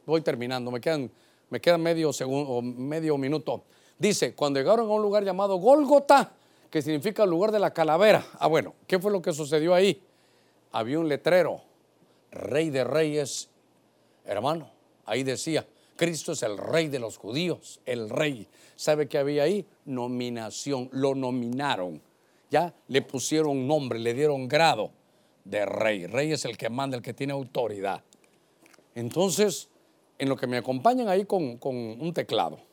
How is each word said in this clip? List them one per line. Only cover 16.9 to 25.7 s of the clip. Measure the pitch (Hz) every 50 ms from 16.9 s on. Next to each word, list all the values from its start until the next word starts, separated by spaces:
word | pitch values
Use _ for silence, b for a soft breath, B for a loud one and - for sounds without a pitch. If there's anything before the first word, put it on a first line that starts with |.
| 135 131
los | 117 107 - -
judíos", | - 95 117 151 180 170 - - - - - - _
el | - 123 120 110 107
Rey. | 117 143 151 151 139 113 92 b b b b b b
¿Sabe | - - - 151 151 151 127
qué | - 147
había | 139 143 147 147 143
ahí? | 160 202 208 165 - _ _ _
Nominación, | 147 131 123 120 123 127 123 123 123 120 117 110 107 - - - 143 139 127 123 127
lo | - 135 139 135 135
nominaron. | 135 131 123 127 127 120 117 123 131 143 143 123 95 90 90 80 76 - _ b b b b b b b b
Ya | 143 147 175 170 - _ _ -
le | 120 135 131
pusieron | - - 131 - - 156 156 156 147 139 135 127 131
nombre, | 156 151 139 123 113 113
le | 113 117 120
dieron | 131 151 151 143 135 127 123
grado | 147 151 165 160 131 110 98 - - _ b b b b b b b b _
de | 98 101 104 101
rey. | 98